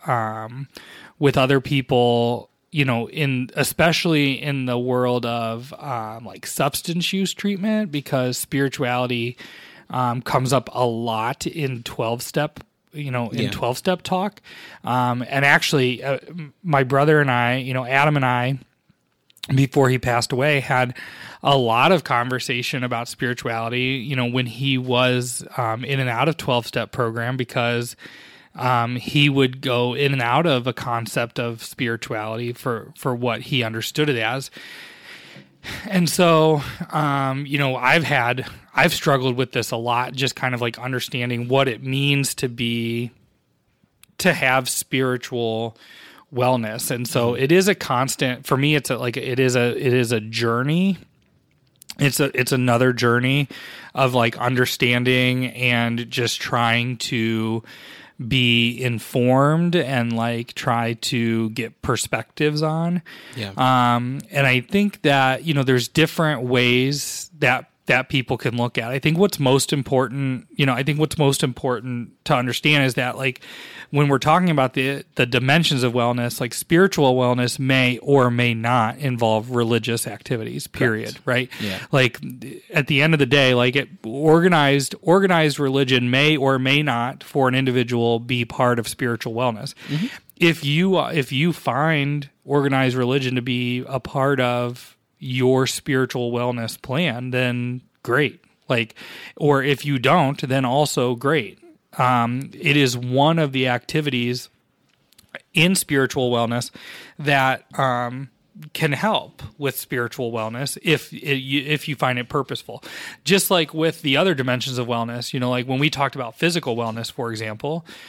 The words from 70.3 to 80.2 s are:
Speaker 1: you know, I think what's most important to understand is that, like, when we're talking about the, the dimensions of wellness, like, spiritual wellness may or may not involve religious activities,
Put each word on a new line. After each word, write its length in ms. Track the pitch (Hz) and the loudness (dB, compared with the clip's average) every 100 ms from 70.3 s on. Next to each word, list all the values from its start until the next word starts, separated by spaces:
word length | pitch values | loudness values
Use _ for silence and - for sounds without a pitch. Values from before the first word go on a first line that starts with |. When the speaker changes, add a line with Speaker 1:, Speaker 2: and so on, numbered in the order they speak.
| 127 - | -4 -6
Speaker 1:
you 100 | - | -2
know, 80 | 139 | 0
I 100 | 123 | 0
think 160 | 139 151 | -2 0
what's 180 | 156 - | 0 2
most 260 | 139 139 | 2 2
important 720 | 139 - 135 117 127 120 117 _ | -2 -4 -4 -4 -6 -8 -10 _
to 80 | - | 0
understand 500 | 131 123 117 151 147 | 0 0 0 2 4
is 80 | 135 | 2
that, 240 | 127 123 110 | 0 -4 -4
like, 240 | 135 - - - - - - | -6 -6 -14 -20 -18 -18 -4
when 180 | 143 143 | 2 4
we're 120 | 135 | 4
talking 300 | 151 170 180 | 4 4 4
about 240 | 151 131 | 2 2
the, 300 | 135 135 139 - | 0 -2 -4 -6
the 100 | - | -2
dimensions 580 | 120 123 131 165 156 135 | 2 2 4 4 4 2
of 80 | 123 | 2
wellness, 480 | 120 120 120 120 - | 2 0 0 -4 -4
like, 140 | 120 | -6
spiritual 600 | - - 170 190 156 135 | -6 2 4 4 4 4
wellness 440 | 127 123 123 123 - | 4 4 2 0 -2
may 380 | 131 131 123 123 | 2 4 4 0
or 320 | 143 139 123 | 4 4 6
may 220 | 120 120 | 4 2
not 440 | 113 117 123 110 135 | 0 2 2 2 0
involve 520 | 143 120 113 110 120 | -4 0 2 2 0
religious 560 | 120 117 117 113 117 120 | 0 2 0 0 -4 -6
activities, 580 | 101 | -10